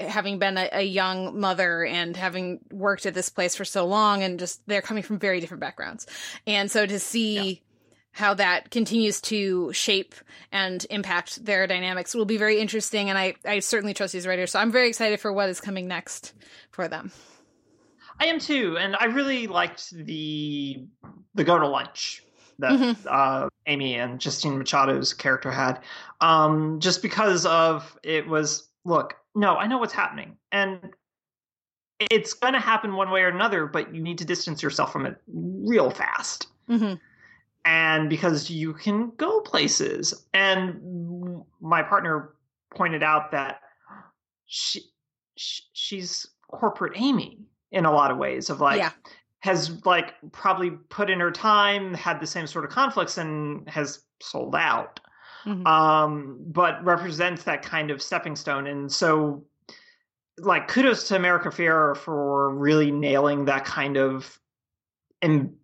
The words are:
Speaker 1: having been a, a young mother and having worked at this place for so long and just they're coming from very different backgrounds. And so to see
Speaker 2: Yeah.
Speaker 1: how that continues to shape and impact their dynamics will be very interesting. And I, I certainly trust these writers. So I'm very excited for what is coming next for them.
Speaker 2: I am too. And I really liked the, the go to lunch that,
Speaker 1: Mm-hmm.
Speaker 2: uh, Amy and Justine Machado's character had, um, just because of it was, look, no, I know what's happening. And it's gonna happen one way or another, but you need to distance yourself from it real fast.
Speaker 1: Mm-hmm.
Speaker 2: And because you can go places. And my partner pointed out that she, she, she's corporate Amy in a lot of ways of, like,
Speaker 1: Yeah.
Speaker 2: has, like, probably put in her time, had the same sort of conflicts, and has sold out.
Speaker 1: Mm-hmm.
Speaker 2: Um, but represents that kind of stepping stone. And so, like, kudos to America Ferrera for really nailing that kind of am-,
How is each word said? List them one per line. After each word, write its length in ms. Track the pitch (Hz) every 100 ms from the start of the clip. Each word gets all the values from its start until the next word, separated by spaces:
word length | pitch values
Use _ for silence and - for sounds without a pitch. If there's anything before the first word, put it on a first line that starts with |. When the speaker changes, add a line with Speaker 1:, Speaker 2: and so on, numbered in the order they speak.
Speaker 1:
having 380 | - 214 196 190
been 180 | 196 190
a, 140 | 185
a 100 | 196
young 560 | 196 190 185 185 185 208
mother 460 | 196 185 175 170
and 320 | 160 175 170 175
having 440 | 185 185 180 175 -
worked 320 | 196 202 190
at 80 | 196
this 160 | 185 -
place 260 | - 180
for 120 | - 190
so 180 | 196
long 380 | 175 214 208 202
and 160 | 190 180
just 280 | 214 - -
they're 140 | 202
coming 220 | - 220
from 160 | - 208
very 200 | 202 180
different 220 | 165 139
backgrounds. 460 | 143 - - 220 - - - - -
And 240 | 202 196
so 160 | 214 202
to 120 | 202
see 380 | - 233 214 208
Speaker 2:
Yeah. 180 | 190 180 _ _ _ _ _
Speaker 1:
how 220 | - 208
that 360 | 196 185 180 -
continues 500 | 240 214 233 214 202
to 520 | - 214 196 180 156
shape 420 | - - 196 - - - - -
and 340 | 196 190 180 -
impact 560 | 208 190 175 - -
their 220 | 214 190 185
dynamics 480 | 180 185 185 175
will 100 | 240
be 140 | 208 220
very 200 | 214 214
interesting. 500 | 220 220 - 208 202
And 80 | 196
I, 160 | 190 -
I 140 | 196 202
certainly 340 | - 226 208
trust 180 | 190 190
these 120 | 185 185
writers. 260 | 185 180
So 60 | 196
I'm 140 | 220
very 160 | 247 240
excited 320 | 226 220 214
for 100 | 214
what 160 | 196 196
is 100 | 185
coming 260 | 208 190 180
next 460 | 170 - - - - - - _
for 180 | - 170
them. 240 | 156 - - - _ _ _ _ _ _ _ - -
Speaker 2:
I 80 | 320
am 120 | 330
too. 380 | - 277 190 165
And 180 | 196 196
I 100 | 233
really 400 | 262 269 254 220
liked 420 | 175 175 - -
the, 960 | 170 151 156 156 151 151 143 139 135 - _ - - _
the 100 | -
go 140 | 156 170
to 100 | 143
lunch 540 | 135 - - - - _ _ _ -
that, 140 | 131
Speaker 1:
Mm-hmm. 340 | 269 247 226 -
Speaker 2:
uh, 380 | 135 135 135 139 - -
Amy 300 | 143 131 120
and 220 | 123 127
Justine 380 | 147 - 151 135
Machado's 560 | 131 143 135 135 135
character 380 | - 143 131 135
had, 300 | 131 131 127 - - - -
um, 580 | 165 160 156 156 156 156
just 220 | 180 180
because 420 | 214 202 214 175
of 540 | 170 165 165 151 - -
it 240 | 156 160 156
was, 400 | 156 147 - - _ 175
look, 280 | 156 - - _
no, 220 | 214 202 156
I 100 | 214
know 100 | 254
what's 160 | 226
happening. 460 | - 180 - - - _
And 300 | 202 196 185 196 - _ _ _ _ _ _ _ _ _ - 208
it's 220 | 220 220
gonna 260 | - 254 262
happen 340 | 220 220 208
one 160 | 190 190
way 120 | 190
or 60 | 180
another, 380 | 180 226 185 151
but 280 | 160 -
you 80 | 165
need 160 | 170 170
to 60 |
distance 380 | 160 175 175 151
yourself 300 | 143 - 135
from 140 | 147 127
it 100 | - -
real 640 | 165 175 190 208 226 135
fast. 580 | - - - - - - _ -
Speaker 1:
Mm-hmm. 260 | 233 208 180 _ _ - _ _ _
Speaker 2:
And 440 | 165 160 160 156 151
because 400 | 156 180 151 -
you 240 | 160 160
can 360 | 151 214 208 233 -
go 240 | 330 440
places. 880 | 427 - 208 - - 90 - - _
And 1120 | 190 196 185 185 - 175 175 170 180 180 175 - _
my 220 | 160 165
partner 480 | 156 196 175 151 147 _ _ _ _
pointed 280 | - 175 156
out 300 | 156 156 -
that 280 | 143 135 - - _ - - - _ _ _ -
she, 360 | - - - - _ _ _ _ -
she, 260 | - - -
she's 540 | - - 196 180 - - _ _
corporate 440 | - 220 - 175 196
Amy 440 | 269 214 - - - _ _
in 120 | 185
a 80 | 160
lot 180 | 151 135
of 80 | 131
ways 320 | 135 131 131
of, 100 | 143
like, 180 | 139 196
Speaker 1:
Yeah. 140 | 160 - - - _ _
Speaker 2:
has, 440 | 190 170 156 165
like, 300 | 185 175 170 - 156
probably 380 | - 190 180 180
put 400 | 151 - - 196
in 80 | 185
her 140 | 175
time, 640 | 175 214 208 202 202 190
had 260 | 170 175 156
the 60 | 156
same 200 | 180 151
sort 180 | 170
of 60 | 143
conflicts, 480 | 254 262 196 165 175
and 500 | 156 151 147 147 151
has 320 | 156 139 - _ _
sold 320 | - 131 131
out. 460 | 147 156 113 - - - _ - -
Speaker 1:
Mm-hmm. 220 | 208 185 165
Speaker 2:
Um, 720 | 160 156 156 151 147 139 135 165
but 380 | 165 170 -
represents 580 | 175 170 180 151 180 165
that 180 | 175 147
kind 280 | - 160 151
of 100 | 135
stepping 360 | - 175 165 147
stone. 320 | 151 139 143
And 220 | 143 139
so, 520 | - 165 156 151 - - _ - - - _ _ _ _ -
like, 300 | 190 160 -
kudos 400 | 247 262 208 -
to 80 | 190
America 320 | 180 175 156
Ferrera 480 | - 170 160 151 139
for 580 | 170 147 143 139 139
really 380 | 139 143 156 147
nailing 540 | 147 143 139 147 143 139
that 180 | 135
kind 320 | - 160 143 139
of 420 | 135 131 - - _ _ _ _ _ _ _ _
am-, 320 | 165 151 - -